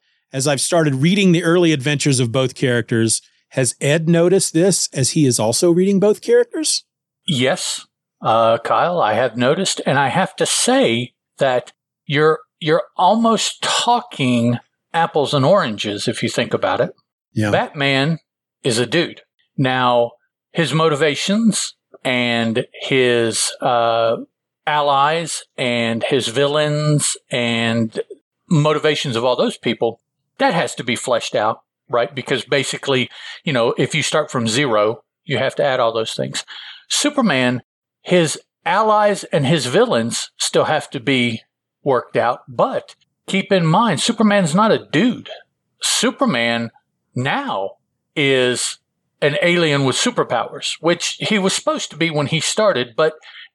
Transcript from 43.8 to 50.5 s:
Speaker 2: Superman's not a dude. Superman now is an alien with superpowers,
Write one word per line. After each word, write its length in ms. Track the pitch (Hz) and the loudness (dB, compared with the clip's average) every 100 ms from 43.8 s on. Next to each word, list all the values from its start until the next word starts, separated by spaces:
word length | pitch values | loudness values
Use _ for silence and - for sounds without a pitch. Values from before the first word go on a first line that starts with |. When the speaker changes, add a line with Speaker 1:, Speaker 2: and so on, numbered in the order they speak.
| 233 147 | 2 0
Speaker 2:
Superman's 540 | - 226 220 202 180 | -2 2 2 4 2
not 160 | 160 220 | 2 2
a 140 | 147 - | 2 0
dude. 440 | 143 240 185 - - _ _ _ _ | 0 2 0 -8 -18 _ _ _ _
Superman 880 | - - 233 - 269 127 117 117 117 - _ _ _ | -4 -2 -2 0 0 0 0 -2 -4 -10 _ _ _
now 580 | - 131 208 277 113 95 - _ _ _ | -6 -4 -4 -4 -6 -6 -10 _ _ _
is 640 | - 139 135 127 120 - - _ _ _ _ | -2 0 2 2 0 -6 -10 _ _ _ _
an 140 | 151 143 | -2 0
alien 420 | 175 175 165 143 | 0 2 2 2
with 120 | 135 127 | 0 0
superpowers, 800 | - 240 147 123 113 | -2 -2 -2 -2 -4